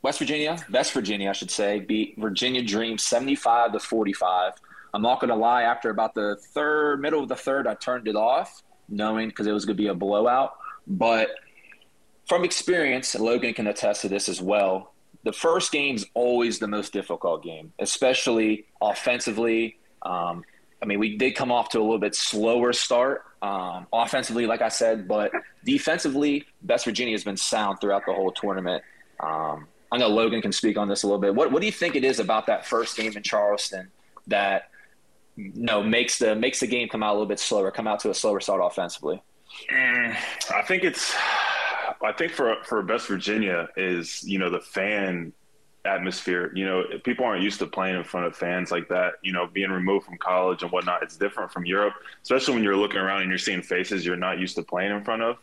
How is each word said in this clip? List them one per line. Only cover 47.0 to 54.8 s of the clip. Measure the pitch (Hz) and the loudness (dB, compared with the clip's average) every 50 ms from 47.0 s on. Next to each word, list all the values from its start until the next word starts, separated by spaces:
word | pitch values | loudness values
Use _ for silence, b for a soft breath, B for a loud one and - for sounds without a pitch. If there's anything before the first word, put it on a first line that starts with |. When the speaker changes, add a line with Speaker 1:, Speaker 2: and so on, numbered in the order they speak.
| - | -4
Speaker 2:
people | 127 120 123 127 | -4 -2 0 0
aren't | 117 104 90 95 | 0 0 0 0
used | 104 98 - | -2 -2 -4
to | 95 | -6
playing | 82 - 95 95 95 92 | -6 -2 -2 -2 -2 -2
in | 90 82 | -4 -6
front | - - 90 87 | -6 -4 -4 -4
of | 85 80 | -4 -4
fans | - 90 87 90 90 90 - | -4 -4 -2 -2 -2 -2 -2
like | 87 87 85 - | -4 -4 -2 0
that, | 90 90 92 87 - - | 0 2 2 0 -2 -4
you | - 95 | -6 -4
know, | 92 90 87 | -2 -2 -4
being | 85 - 98 98 95 | -2 -2 -4 -2 -2
removed | 95 92 90 95 98 98 - | -2 0 2 2 2 2 0
from | - 87 | -4 -12
college | 87 - 92 92 92 92 92 92 90 | -6 -2 0 2 2 2 2 0 -2
and | 90 87 | -4 -2
whatnot. | 90 90 87 90 90 85 | -2 0 0 0 -2 -2
It's | - - - | -2 -6 -4
different | - 98 101 - - 95 87 | -4 -4 -4 -2 -6 -8 -8
from | - 90 87 | -8 -8 -4
Europe, | 87 92 98 104 101 - B B B B B B | 0 0 2 2 0 0 B B B B B B
especially | - 123 135 131 - 131 | 0 2 2 2 2 2
when | 117 107 | 4 4
you're | 101 98 | 4 4
looking | 98 104 101 - 98 | 4 2 2 0 -2
around | 95 95 98 98 | 0 0 0 0
and | 95 92 | 0 0
you're | 92 | -2
seeing | 90 - 110 98 90 | -2 -2 -2 -2 -4
faces | 87 - 92 90 92 - 104 95 82 | -4 -2 -2 -2 0 -2 -2 -2 0
you're | 87 90 | -2 -2
not | 87 90 92 90 | 0 -2 -2 -2
used | 87 92 90 - | -2 -4 -4 -4
to | 104 85 | -6 -6
playing | - - 90 | -4 -2 -2